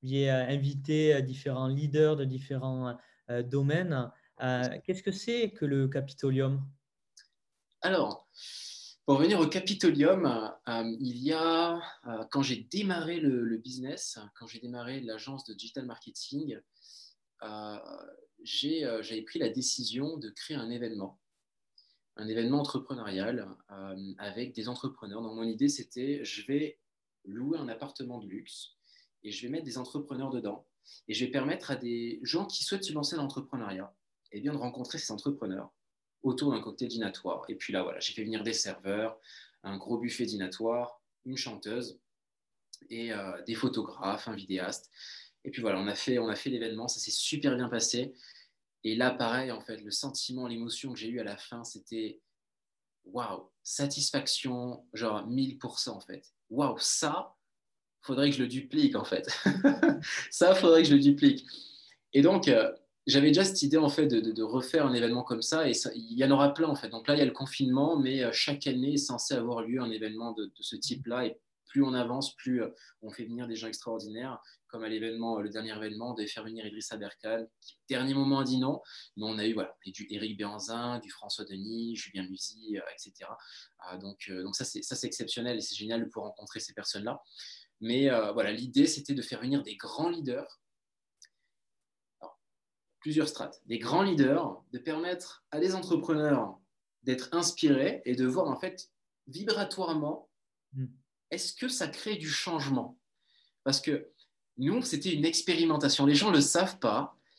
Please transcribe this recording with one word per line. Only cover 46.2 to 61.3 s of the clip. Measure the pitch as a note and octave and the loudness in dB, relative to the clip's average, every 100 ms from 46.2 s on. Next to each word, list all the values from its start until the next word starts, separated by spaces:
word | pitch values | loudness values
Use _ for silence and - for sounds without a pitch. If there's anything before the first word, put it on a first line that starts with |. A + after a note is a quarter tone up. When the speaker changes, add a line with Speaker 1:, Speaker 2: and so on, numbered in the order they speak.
| A#2 | 0
Speaker 2:
a | G#2 | -2
fait | C3+ | -4
l'événement, | A#2+ A2+ A2 A#2+ | -4 -4 -4 -4
ça | - | -4
s'est | - | -4
super | - - D3 C#3 B2 | -2 -2 0 0 0
bien | A#2+ | 0
passé. | A#2 - A#2+ C#3 - - - _ _ _ _ | 0 0 0 -4 -8 -20 -20 _ _ _ _
Et | A2 A2+ | -4 2
là, | B2+ | 2
pareil, | B2 A#2 B2 C3 | 2 0 0 -2
en | A2+ | -6
fait, | - A2 | -10 -12
le | G#2 | -6
sentiment, | - C#3 - - B2+ B2 | -6 -4 -6 -6 -6 -6
l'émotion | A2+ A#2 - C#3 | -6 -6 -8 -8
que | A2 | -8
j'ai | A2 | -6
eue | A#2+ | -6
à | |
la | G#2+ G#2 | -8 -10
fin, | - A#2 | -12 -14
c'était, | A#2 G#2+ - A2+ A2 - _ _ _ _ _ _ _ _ - | -12 -16 -10 -8 -8 -10 _ _ _ _ _ _ _ _ -10
waouh, | A#2+ A2+ F#2 - _ | -8 -6 -8 -12 _
satisfaction, | - - C#3+ C#3+ - C3+ C3+ - C3 B2 B2 B2 - | -8 -4 -2 -2 -2 -2 -2 -2 -2 -4 -6 -8 -12
genre | A2 A2+ G#2 G2+ | -4 -2 -2 -2
mille | B2+ C3+ C3 | 0 0 -4
pour | B2+ - | -8 -6
cent, | B2+ G2+ | -6 -8
en | |
fait. | - F#2+ - _ - | -12 -16 -16 _ -6
Waouh, | A#2 C#3 A2+ | 0 0 0
ça, | - - D3+ E3+ - _ _ _ _ _ _ _ | 0 0 0 -2 -6 _ _ _ _ _ _ _
faudrait | - C3 C#3+ | -4 2 4
que | C3+ | 4
je | |
le | A#2 | 0
duplique, | C3 - D3+ C#3 G#2 | -2 -2 4 6 4
en | - | 0
fait. | E2+ - - G3 | -2 -2 2 2
<laughs> | - C#4 C#4 E4+ - - - - | 6 4 6 4 4 0 -6 -4
Ça, | - F3 | 6 8
faudrait | F#3 F3+ E3 | 10 10 10
que | D3 | 12
je | C#3 | 10
le | |
duplique. | C#3 C#3 C#3 | 10 10 8